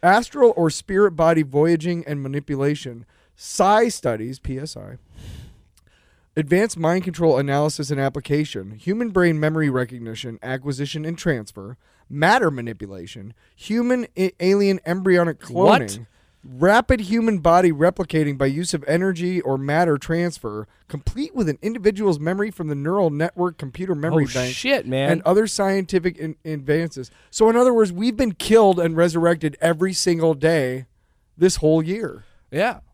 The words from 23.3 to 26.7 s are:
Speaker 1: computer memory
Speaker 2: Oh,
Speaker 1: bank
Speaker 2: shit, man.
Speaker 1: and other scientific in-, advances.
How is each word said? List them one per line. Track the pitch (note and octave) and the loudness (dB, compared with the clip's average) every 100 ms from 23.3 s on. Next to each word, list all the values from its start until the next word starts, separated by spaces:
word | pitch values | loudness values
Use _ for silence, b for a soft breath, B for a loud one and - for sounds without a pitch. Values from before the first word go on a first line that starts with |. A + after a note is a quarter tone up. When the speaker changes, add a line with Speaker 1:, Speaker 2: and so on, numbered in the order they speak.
| - F3 D#3+ | -2 -6 -4
Speaker 1:
computer | C#3 B2 F#3 D3 | -14 -10 -6 -4
memory | D#3 D#3 C#3 | 0 0 0
Speaker 2:
Oh, | |
Speaker 1:
bank | C3 B2+ | -2 -4
Speaker 2:
shit, | B2+ C4 C4+ - | -4 -2 -2 0
man. | C3 C#3 | -2 0
Speaker 1:
and | E3 | 0
other | D#3+ F#3+ A3 | 2 2 2
scientific | - G3 G3 F3+ F#3 F3+ - | -2 0 0 0 -2 -2 -6
in-, | D#3+ - D#3+ | -10 -10 -10
advances. | D#3 C3+ | -8 -2